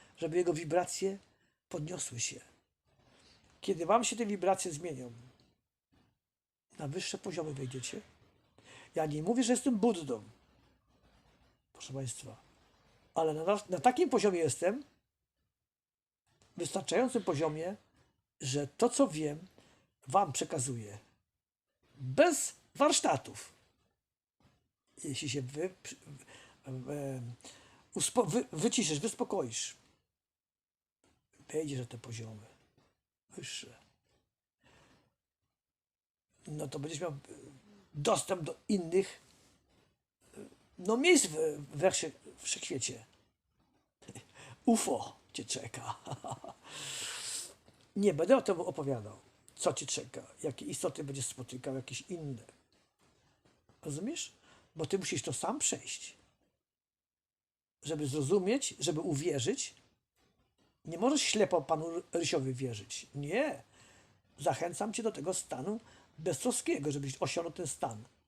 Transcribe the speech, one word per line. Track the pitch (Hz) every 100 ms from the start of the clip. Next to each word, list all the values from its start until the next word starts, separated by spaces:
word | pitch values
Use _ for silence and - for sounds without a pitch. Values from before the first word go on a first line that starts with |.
| - -
żeby | 165 170
jego | 175
wibracje | 156 165 170 175 - 190 196 - _ _ _ _
podniosły | 170 151 175 - 120
się. | - 135 - _ _ _ _ _ _ _ - _ _ _
Kiedy | - 170 165
wam | 220
się | 233 220
te | 220
wibracje | 202 180 190 185
zmienią, | 147 175 135 123 117 120 - _ _ _ _ _ _ _ _ _ _ _ _ _ -
na | 143
wyższe | 165 - 196
poziomy | 208 165 156
wejdziecie. | 139 131 131 123 214 - _ - _ _ _ - - -
Ja | - 156
nie | 151
mówię, | 160 240
że | 233
jestem | 247 285 226
Buddą, | 226 190 143 113 107 - _ _ _ _ _ _ _ _ _ _ _ _ _
proszę | - -
państwa, | 135 131 - 123 110 _ _ _ _ _ _ _
ale | - 160
na, | 156 165 202 -
na | 180
takim | 247 254 339
poziomie | 240 202 180
jestem, | 156 - 170 240 - _ _ _ _ _ _ _ _ _ _ _ _ _ _ _ _ -
wystarczającym | 170 196 - 170 254 240
poziomie, | 190 147 156 151 170 208 _ _ _ _ _ _
że | 139 139 143
to, | - 240
co | - 262
wiem, | 156 151 151 185 - - _ _ _ -
wam | 180 202
przekazuję. | 131 156 160 123 120 107 104 - _ _ _ _ _ _ _ _
Bez | - 131 131 339 294 - - _
warsztatów. | - 294 349 - 147 - - - - _ _ _ _ _ _ _ _ _ _ _ _ _ -
Jeśli | 160 131 147
się | 139
wy-, | 123 143 185 185
przy-, | - 269 - 139 - - - - -
w-, | 131 127
em, | 147 139 131 120 120 - - - - _
uspo-, | 202 - -
wy-, | 208 208 -
wyciszysz, | 156 202 - 170 151
wyspokoisz, | 214 - - 196 131 113 - - _ _ _ _ _ _ _ _ _ _ _ _ _ _ _ _ 139
wejdziesz | 156 156 135
na | 120
te | 117
poziomy | 120 113 113 110 107 _ _ _ _ _ _ _ _
wyższe. | - 147 - - - _ _ _ _ _ _ _ _ _ - - _ _ _ _ _ _ _ _ _ _ _ _ _ _ _ -
No | 151 147
to | 147
będziesz | 143 156
miał, | 175
e, | 139 - - - - - - _
dostęp | 147 143 185 - 185
do | 156 - -
innych, | 202 165 180 196 - - _ _ _ _ _ _ _ _ _ _ -
e, | 208 - _ -
no, | 185 233
miejsc | 320 339 185
w, | 156 160 147 143
we | 147 185
wsze-, | - 156 - - -
wszechświecie. | - - - 143 - 120 110 _ _ _ _ _ _ _ _ _ -
<laughs> | - - - - -
ufo | - 220 - 117 - - _
cię | -
czeka. | 104 - - - - -
<laughs> | - - - - - - - - - - - - - - - - - _ _ -
Nie | 202
będę | 147 175 262
o |
tym | - 175
opowiadał, | 180 160 139 123 104 - - _ _
co | - 180
cię | 135 143
czeka, | - 123 - - -
jakie | 156 123
istoty | 294 156 180 -
będziesz | 143 139 127
spotykał, | - 127 127 135
jakieś | 131 - 127
inne. | - 175 151 123 - - _ _ _ _ _ _ _ _ _ _ _ _
Rozumiesz? | 165 143 208 339 - - _ - _ -
Bo | 156
ty | 190
musisz | 156 151
to | -
sam | 131 175 277
przejść, | - - - - - - _ _ _ _ _ _ _ _ _ _ _ _ _ _ _ _
żeby | 139 156 147
zrozumieć, | 147 135 196 185 262 - -
żeby | 143 156
uwierzyć. | 185 143 170 147 123 262 - - _ _ _ _ _ _ _ _ _ _
Nie | - 170
możesz | 233 294
ślepo | - 214 202 175
panu | 139 160 165 170 -
Rysiowi | 170 165 165 131
wierzyć. | 127 131 110 101 - -
Nie. | 143 143 196 294 - - - - - - _ _ -
Zachęcam | 143 127 175 165 208
cię | 214
do | 220
tego | 208 147
stanu | 185 - 147 165 220 - - - -
beztroskiego, | 160 156 - - - 339 143
żebyś | 143 139 131
osiągnął | 151 - 170
ten | - 165
stan | - 131 110 113 _